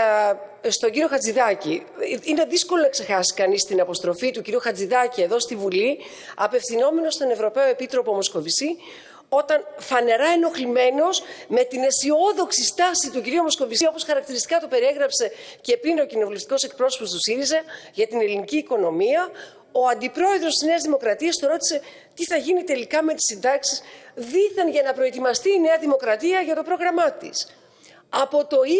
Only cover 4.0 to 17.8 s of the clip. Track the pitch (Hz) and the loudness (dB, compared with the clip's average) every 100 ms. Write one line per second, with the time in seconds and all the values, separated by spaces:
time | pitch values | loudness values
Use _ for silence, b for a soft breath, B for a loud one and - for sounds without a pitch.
4 | 175 175 254 226 214 240 240 190 190 247 | -4 -2 -2 -4 -4 -4 -2 -4 0 2
5 | 247 240 175 233 233 214 196 185 226 294 | 2 0 0 0 -2 -4 -2 0 0 -2
6 | B B B B 214 247 233 233 269 320 | B B B B -2 0 -2 0 2 2
7 | 320 294 269 226 214 226 269 247 254 254 | 0 -2 -2 0 0 2 2 0 -2 -2
8 | 220 202 190 175 156 - 285 339 B B | 0 0 -2 -4 -4 -2 -2 -6 B B
9 | B B B 277 294 302 - - - 254 | B B B 0 2 0 -2 -12 -2 0
10 | 240 226 302 339 330 - 247 240 254 269 | 4 4 4 4 2 0 -2 2 4 4
11 | 339 359 B B B 233 247 254 262 262 | 2 0 B B B 0 0 0 0 2
12 | 277 302 381 349 359 - 240 - 359 339 | 2 4 4 2 0 0 0 0 0 0
13 | 285 254 226 311 330 294 247 226 320 320 | -2 -4 -2 0 0 0 -2 2 2 0
14 | 311 285 269 247 - 330 311 254 254 285 | -2 -4 -4 -6 -2 -2 0 0 2 2
15 | 269 - 220 B B B - 240 285 330 | 0 0 -2 B B B -2 0 2 0
16 | 269 220 208 202 - 269 - - 254 - | 0 0 -2 -4 -4 -2 -2 -2 -2 -2
17 | 214 175 156 240 277 311 320 B | -6 -4 -2 -2 0 -2 -2 B